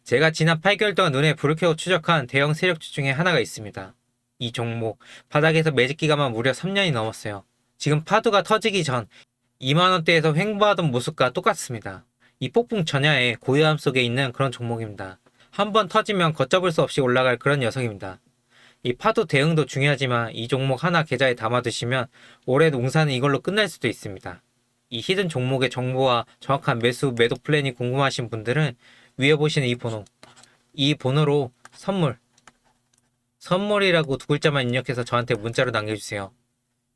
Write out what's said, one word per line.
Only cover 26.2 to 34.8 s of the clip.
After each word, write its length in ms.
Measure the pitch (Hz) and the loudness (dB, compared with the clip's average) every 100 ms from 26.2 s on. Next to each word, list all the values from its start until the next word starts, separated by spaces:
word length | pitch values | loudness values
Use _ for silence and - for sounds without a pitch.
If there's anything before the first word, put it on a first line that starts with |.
| - _ | -2 _
정확한 400 | - 135 - 120 | -4 -2 0 0
매수, 340 | 120 127 139 120 | 0 0 -2 2
매도 180 | 117 127 | 2 0
플랜이 300 | - 156 139 123 | 0 0 0 -4
궁금하신 540 | 123 131 135 127 117 | -2 0 0 -2 -6
분들은 460 | 113 107 135 151 117 _ - _ - | -6 -2 0 0 -4 _ -20 _ 0
위에 180 | 135 151 | 2 4
보시는 320 | 151 156 127 | 2 0 0
이 80 | 120 | -2
번호, 300 | 120 110 98 _ - - - _ _ | -4 -8 -10 _ -20 -20 -20 _ _
이 220 | - 139 147 | -2 0 0
번호로 560 | 127 139 151 147 127 - - | 0 0 2 0 -2 -8 -20
선물, 460 | - - 196 156 - _ _ - _ _ _ _ _ _ _ _ _ | -10 -4 0 -2 -2 _ _ -20 _ _ _ _ _ _ _ _ _
선물이라고 800 | - 185 208 208 196 170 139 135 | -4 -2 0 2 2 2 0 -4
두 100 | - | -2
글자만 400 | 147 160 143 123 | 0 0 0 0
입력해서 360 | 127 | -2